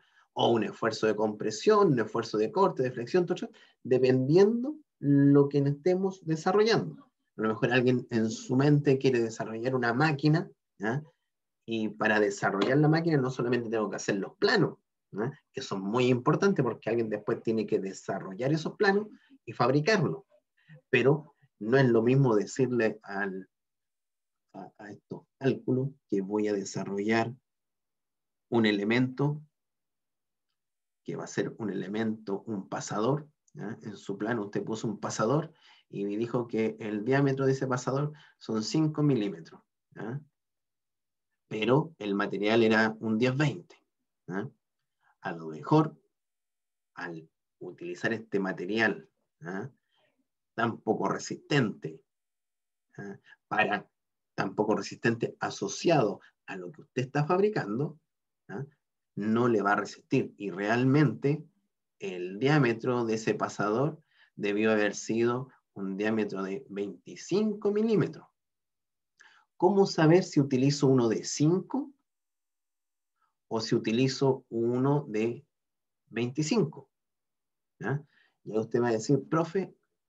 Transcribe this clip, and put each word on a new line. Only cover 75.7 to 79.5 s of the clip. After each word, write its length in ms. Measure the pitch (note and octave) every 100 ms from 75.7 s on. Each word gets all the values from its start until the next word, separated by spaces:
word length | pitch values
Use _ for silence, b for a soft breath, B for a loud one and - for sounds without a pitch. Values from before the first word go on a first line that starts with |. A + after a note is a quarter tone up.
| _ _ _ _
veinticinco? 800 | G#2+ B2 C3+ D3+ A#3 D3+ - - _ _ _ _ _ _ _ _ _
¿Ya? 260 | G2 D3 b b b b
Ya 160 | - G#2+
usted 240 | A2+ A#2+
va 60 | A#2+
a 40 |
decir, 360 | A2 A2 C#3 -
"Profe, 440 | D#3 E3